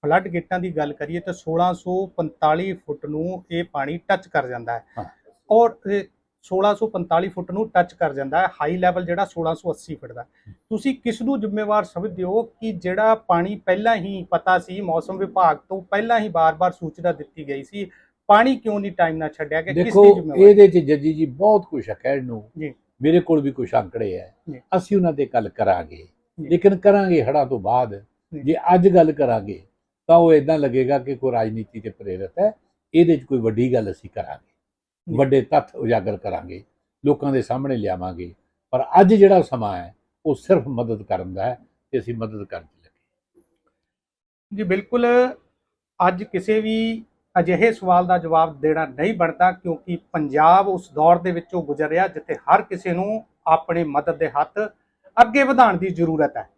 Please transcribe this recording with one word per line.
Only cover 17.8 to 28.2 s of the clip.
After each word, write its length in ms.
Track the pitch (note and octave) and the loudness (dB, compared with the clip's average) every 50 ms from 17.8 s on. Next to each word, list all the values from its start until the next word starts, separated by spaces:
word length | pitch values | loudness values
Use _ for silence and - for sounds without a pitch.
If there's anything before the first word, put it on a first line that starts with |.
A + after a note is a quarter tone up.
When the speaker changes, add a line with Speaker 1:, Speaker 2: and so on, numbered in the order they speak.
| G3+ F#3 _ _ _ _ _ _ _ | -12 -12 _ _ _ _ _ _ _
Speaker 1:
ਪਾਣੀ 300 | _ G3+ G#3 A#3 C4 C4+ | _ 6 6 6 4 0
ਕਿਉਂ 240 | - _ A3 G#3 G3+ | -2 _ -6 -4 -4
ਨਹੀਂ 120 | G3 G3 F3 | -6 -8 -2
ਟਾਈਮ 240 | - F3 E3 D#3+ | 0 0 0 0
ਨਾਲ 120 | D#3+ D#3 D3 | -4 -6 -8
ਛੱਡਿਆ 340 | - _ D#3 D3 D3+ D#3+ D#3+ | -8 _ -8 -4 -4 -6 -4
ਗਿਆ? 100 | D#3+ C#3+ | -4 -2
ਕਿਸ 120 | E3 F3+ | -2 -2
ਦੀ 0 | |
Speaker 2:
ਦੇਖੋ, 300 | D3 E3 G3 G3+ G3+ G3 | 2 6 10 10 10 10
Speaker 1:
ਜ਼ਿੰਮੇਵਾਰੀ? 360 | F3+ D#3+ D#3 C#3+ F3 G3 G3+ | 8 2 -6 4 8 10 10
Speaker 2:
ਇਹਦੇ 180 | G#3 G3+ G3+ G3 | 12 12 10 8
'ਚ 100 | D#3+ F3+ | 8 4
ਜੱਜੀ 340 | D#3 C#3 D3+ C#3+ C#3 D#3 D#3+ | 2 2 0 0 0 -2 -2
ਜੀ 120 | D3+ D#3+ | -2 -4
ਬਹੁਤ 380 | C#3+ B2 C3+ F#3+ G#3+ G#3+ G3+ F3+ | -4 -2 0 2 2 2 2 0
ਕੁਛ 240 | _ - C3+ G2+ - | _ -8 -8 -8 -8
ਹੈ 60 | G#2 | -12
ਕਹਿਣ 300 | - _ B2+ C#3 C#3 B2+ | -8 _ -4 -4 -4 -4
ਨੂੰ। 260 | B2 A#2 A2 G#2 _ _ D#3 | -8 -10 -12 -14 _ _ -12
Speaker 1:
ਜੀ। 160 | D#3 C#3+ B2+ _ _ _ _ _ B2+ | -12 -12 -12 _ _ _ _ _ 0
Speaker 2:
ਮੇਰੇ 180 | D3+ E3 F3 | 4 4 4
ਕੋਲ 200 | F3 - E3 D3+ | 4 4 0 2
ਵੀ 120 | C#3 C#3 B2+ | 2 -2 -4
ਕੁਛ 220 | - B2 - - | -6 -8 -2 -2
ਅੰਕੜੇ 440 | A2+ G#2 F2+ - A#2 A2 G2+ F2+ F2+ | -4 -4 -4 -8 -6 -6 -6 -6 -8
ਹੈ, 180 | - - _ _ _ - | -12 -16 _ _ _ -16
Speaker 1:
ਜੀ। 100 | C#3 B2 _ _ - | -16 -16 _ _ -4
Speaker 2:
ਅਸੀਂ 200 | F#3 F3+ - G3+ | -4 -2 0 0
ਉਹਨਾਂ 160 | G3 F3+ E3+ D3+ | 0 2 0 0
ਤੇ 140 | C#3 C#3 | -2 -4
ਗੱਲ 220 | - - A#2+ A2 F#2+ | -2 -2 -4 -4 -4
ਕਰਾਂਗੇ, 600 | _ - G#2+ G2 F#2 F2+ E2 D2+ - - - _ _ _ _ _ _ - | _ -4 0 0 0 -2 -4 -12 -16 -20 -20 _ _ _ _ _ _ -16
Speaker 1:
ਜੀ। 80 | D#3 C#3 | -4 -2
Speaker 2:
ਲੇਕਿਨ 280 | E3 F3 F3+ G3+ G3 | -2 4 4 2 2
ਕਰਾਂਗੇ 480 | F#3 - G3+ G3 G3+ G3 F#3 F3 D#3+ A#2+ | 4 2 4 4 4 2 2 2 2 2
ਹੜ੍ਹਾਂ 220 | A2+ C#3+ D3+ C#3 | 2 0 0 0
ਤੋਂ 140 | B2+ C3+ A2+ | 0 -4 -6
ਬਾਅਦ। 340 | F#2 G#2 A#2 B2+ B2+ G#2+ G#2 G2 G#2 _ _ _ | -4 -2 0 0 0 -2 -6 -16 -18 _ _ _